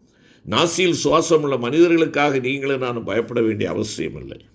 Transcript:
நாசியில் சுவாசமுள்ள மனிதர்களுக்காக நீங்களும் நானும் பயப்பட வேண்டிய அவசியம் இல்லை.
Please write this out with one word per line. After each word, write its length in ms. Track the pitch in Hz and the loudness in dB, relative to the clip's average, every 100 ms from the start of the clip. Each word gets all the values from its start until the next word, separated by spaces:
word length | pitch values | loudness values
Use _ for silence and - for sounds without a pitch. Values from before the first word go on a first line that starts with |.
| _ _ _ _ - | _ _ _ _ -4
நாசியில் 540 | 113 170 175 180 139 | 0 2 2 0 0
சுவாசமுள்ள 580 | 143 151 160 160 147 131 | 2 2 4 2 2 -2
மனிதர்களுக்காக 800 | 120 151 175 165 156 143 147 139 | 0 4 4 4 2 2 0 0
நீங்களும் 440 | 123 139 135 135 123 | -2 -4 -4 -2 -2
நானும் 220 | 120 95 | -4 -2
பயப்பட 320 | 107 110 120 | -2 -2 0
வேண்டிய 260 | 113 101 92 | 0 0 -2
அவசியம் 500 | 92 104 - 80 73 | -2 -4 -6 -8 -8
இல்லை. 200 | 64 - - | -14 -16 -20